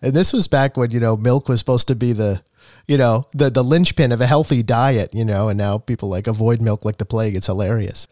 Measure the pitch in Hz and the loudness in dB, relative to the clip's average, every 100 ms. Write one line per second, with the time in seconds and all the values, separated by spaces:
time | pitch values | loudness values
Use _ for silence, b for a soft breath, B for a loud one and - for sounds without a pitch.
0 | 131 143 185 254 - 143 135 131 120 117 | -2 0 0 0 0 2 0 0 -2 0
1 | 113 110 117 135 - 120 - 123 - 117 | 0 0 2 0 0 -2 0 0 0 -2
2 | 120 110 104 95 - b b b - 143 | 0 0 -2 -2 -8 b b b -2 2
3 | 123 113 - 143 139 127 123 165 180 - | 2 2 -2 0 0 2 2 2 2 2
4 | 131 117 123 151 156 127 113 117 135 120 | 0 2 2 2 2 0 2 2 2 0
5 | - 104 110 98 107 101 101 104 - 120 | -2 -2 -2 0 -2 -2 -2 -4 -4 -6
6 | 101 92 113 107 113 117 113 104 107 107 | -4 -4 -4 0 0 2 0 -2 -4 -6
7 | 104 113 110 95 98 95 98 113 98 - | -4 -2 -2 -2 -4 -4 -2 -2 -4 -8
8 | - | -14